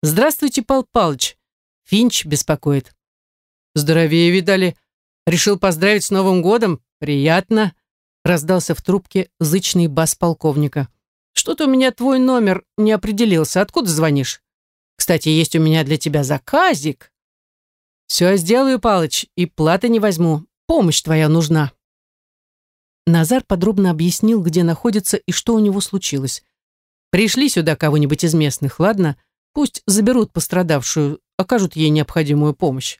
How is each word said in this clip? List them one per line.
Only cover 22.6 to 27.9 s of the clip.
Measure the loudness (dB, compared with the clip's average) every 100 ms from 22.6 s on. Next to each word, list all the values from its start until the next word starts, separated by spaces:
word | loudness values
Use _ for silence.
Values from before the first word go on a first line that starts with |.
| _ _ _ _ 0
Назар | 0 2 0
подробно | 0 -2 0 2 0
объяснил, | 2 -2 0 0 2
где | 0 0
находится | 0 0 -2 -2 -2 -6
и | -4
что | -6 -2
у | 0
него | 2 0
случилось. | -4 -6 -4 -6 -6 -8 _ _ _ _ _ _ _
«Пришли | 0 2 2 0
сюда | 2 0 0
кого-нибудь | 0